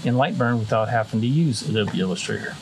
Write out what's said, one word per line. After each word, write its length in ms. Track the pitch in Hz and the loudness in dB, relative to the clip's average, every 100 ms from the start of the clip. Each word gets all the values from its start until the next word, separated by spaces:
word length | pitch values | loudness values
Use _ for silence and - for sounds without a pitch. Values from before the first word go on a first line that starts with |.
in 100 | 123 | 2
Lightburn 460 | 123 147 196 120 120 | 2 2 2 0 0
without 280 | 107 113 107 | 0 0 2
having 320 | 117 110 110 | 0 0 0
to 60 | 120 | 2
use 420 | 147 160 113 - | 2 2 0 -2
Adobe 300 | 110 101 90 | 0 0 0
Illustrator. 560 | 92 87 - 107 - - | -2 -2 -4 -6 -6 -10